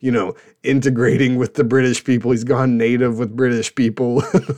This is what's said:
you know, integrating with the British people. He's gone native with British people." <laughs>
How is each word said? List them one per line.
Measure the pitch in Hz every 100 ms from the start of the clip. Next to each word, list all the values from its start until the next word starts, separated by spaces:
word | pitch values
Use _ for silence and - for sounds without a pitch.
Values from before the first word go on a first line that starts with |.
you | 131
know, | 120 92 - - _
integrating | - 139 135 120 127 131 131 127
with | 117
the | -
British | 120 131 127 120
people. | - 120 120
He's | 120
gone | 117 127 131 120
native | 117 123 123 113
with | 113 113
British | 127 120 110
people." | - 113 110 123 123 -
<laughs> | 190 -